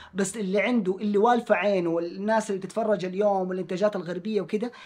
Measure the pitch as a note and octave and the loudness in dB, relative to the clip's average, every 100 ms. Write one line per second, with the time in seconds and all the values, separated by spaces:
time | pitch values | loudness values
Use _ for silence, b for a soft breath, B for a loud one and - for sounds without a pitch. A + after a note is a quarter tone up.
0 | B F#3 F#3+ A#3 F#3+ G3 G3+ A#3+ F#3 F#3+ | B -4 -4 -2 0 0 2 2 0 -2
1 | G#3 G3+ A3+ A#3+ A3+ F#3 G3+ G3 E3+ E3+ | 0 4 4 4 4 2 4 2 0 -2
2 | E3+ F#3+ G#3 A3 G#3 F#3+ F#3 G#3+ G#3+ G3+ | -4 -4 0 0 0 -6 -4 -2 0 0
3 | F#3 F#3 G#3 G3 F#3 F#3 E3+ F3+ G#3 G3+ | -2 0 2 2 -2 -4 -4 0 0 0
4 | E3 F3+ A3 G#3 E3 G#3+ A#3+ B | -6 -6 -2 -4 -2 -4 -4 B